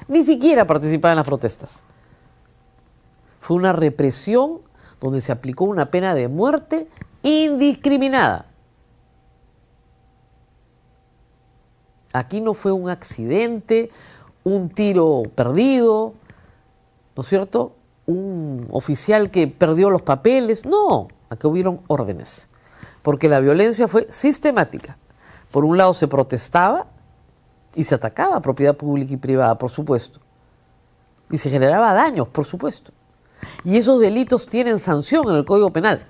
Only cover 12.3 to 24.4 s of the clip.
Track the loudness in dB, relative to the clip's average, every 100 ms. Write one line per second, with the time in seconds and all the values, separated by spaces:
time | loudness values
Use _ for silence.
12.3 | -4 -4 -4 -2 -2 -4 -8 -10 -10 -4
13.3 | -2 -2 -4 -2 0 -2 -8 -20 -20 -20
14.3 | _ -4 -2 -4 -2 0 2 2 2 -2
15.3 | -2 0 2 2 4 2 2 -2 -10 -20
16.3 | -20 _ _ _ _ _ _ _ -14 -4
17.3 | -2 -2 -4 -4 -8 _ _ -6 -4 -6
18.3 | -8 -8 -8 -8 -6 -4 -4 0 0 0
19.3 | 0 -2 2 2 4 2 2 0 0 2
20.3 | 2 2 -2 0 2 2 0 -4 _ _
21.3 | -4 -2 0 -2 -4 -4 -4 -4 -8 -12
22.3 | -14 -16 _ _ -20 -20 -6 -4 0 2
23.3 | 4 4 4 4 2 0 0 0 0 0
24.3 | 0